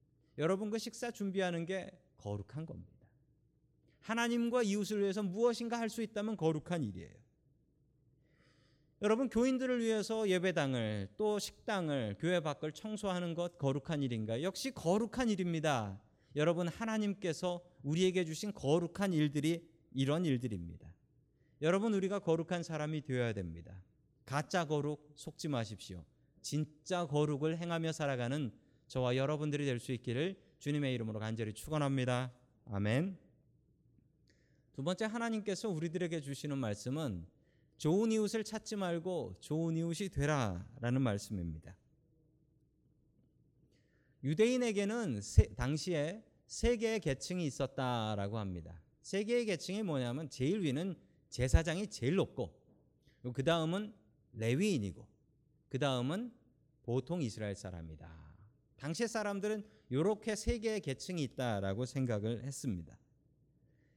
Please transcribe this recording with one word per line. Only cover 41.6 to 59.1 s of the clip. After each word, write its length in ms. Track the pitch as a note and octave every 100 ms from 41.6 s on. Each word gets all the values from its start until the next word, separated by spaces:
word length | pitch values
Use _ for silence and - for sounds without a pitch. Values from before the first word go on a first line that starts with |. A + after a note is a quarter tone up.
| - - _ _ _ _ _ _ _ _ _ _ _ _ _ _ _ _ _ _ _ _ _ _ _ -
유대인에게는 960 | C3 D#3+ A#3 B3+ A#3+ G3+ G3+ A#3 F#3+ G#2
세, 280 | G#2 - -
당시에 680 | - B2+ D3+ F#3 D#3 D3+ G#3+ - _ -
세 300 | - A#3 A#3
개의 240 | A3+ A3
계층이 440 | D#3 C3 - F3+ D3+
있었다라고 920 | - C3+ - B2+ A#2+ A2 G#2 G2 A2
합니다. 420 | G2 F2 E2 E2+ - _
세 220 | - G3
개의 220 | G#3+ A#3+ G#3+
계층이 360 | E3 - G3+
뭐냐면 460 | G3 C#3 A#2+ C#3 D3+
제일 320 | - C3+ G#3+
위는 320 | D#3 C3+ F#3+ - - _ _
제사장이 600 | - B2+ E3 E3 E3+ G#3+
제일 260 | - B2 F#3
높고 380 | A#2 - F2 - _ - _ _ _ _ B2
그 100 | B2
다음은 500 | C3+ E3 D#3+ F#3+ G#3 - _ _ _
레위인이고 720 | G#2+ A2+ C3+ G#3 D3 G2 - - _ _ _ _ _ -
그 100 | C3
다음은 540 | C#3 B2+ B2+ F#3+ A#3+ - _ _ _ _
보통 380 | - B2+ C3 F3
이스라엘 360 | A#2+ G#2+ G#2 F#2+
사람이다. 640 | F#2+ F2 D#2+ D#2 E2 D#2+ D#2 - - _ _ -
당시의 260 | C#3+ E3
사람들은 560 | A3+